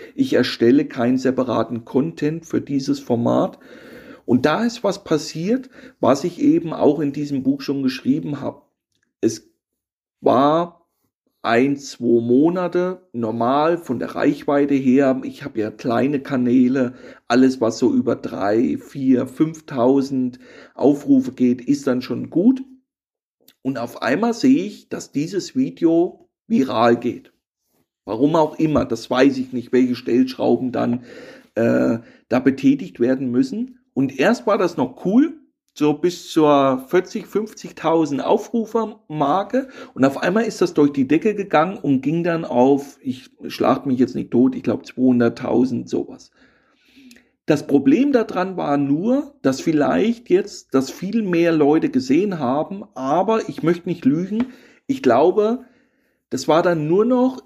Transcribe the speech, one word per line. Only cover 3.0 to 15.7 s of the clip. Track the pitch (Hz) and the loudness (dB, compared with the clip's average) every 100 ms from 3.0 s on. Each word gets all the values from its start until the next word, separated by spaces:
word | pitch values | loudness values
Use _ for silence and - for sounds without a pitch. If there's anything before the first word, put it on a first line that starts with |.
| - 117 120 123 180 - - - - - - - - | -2 -2 0 0 -2 -6 -20 -20 -20 -20 -20 -10 0
Und | 123 151 | 2 2
da | 170 | 0
ist | 233 - | -2 -2
was | 202 - | -4 -4
passiert, | - 156 151 156 180 254 - - - - | -2 -4 -4 -6 -4 -4 -6 -20 -20 -2
was | 110 143 | 0 2
ich | 175 - | -2 0
eben | 139 165 165 | 2 2 -2
auch | - 127 151 | 0 2 2
in | 143 | -2
diesem | 147 143 139 | -6 -6 -4
Buch | 131 139 | -2 -4
schon | - 139 | -4 -2
geschrieben | 131 - 120 151 156 135 | -2 -2 -2 -2 -4 -8
habe. | 127 - _ _ _ _ _ - | -10 -12 _ _ _ _ _ -4
Es | 113 - _ _ _ _ _ _ _ _ | -4 -4 _ _ _ _ _ _ _ _
war | - 113 143 160 175 - _ _ _ _ _ _ | 0 2 2 0 -2 -10 _ _ _ _ _ _
ein, | - 117 139 139 | 0 2 2 -2
zwei | - - 117 117 | -8 -6 0 2
Monate | 117 127 160 185 175 180 180 185 _ | 4 4 2 0 -2 -2 -2 -6 _
normal | 120 110 117 117 139 156 170 | -8 -6 -2 0 0 0 -2
von | 170 120 | -4 -6
der | - - | -6 -2
Reichweite | 131 147 - 143 143 | -2 -2 0 0 2
her. | 139 131 131 135 131 | 0 2 4 2 0
Ich | - - 143 | -6 -12 -10
habe | 110 | -6
ja | |
kleine | 107 | -6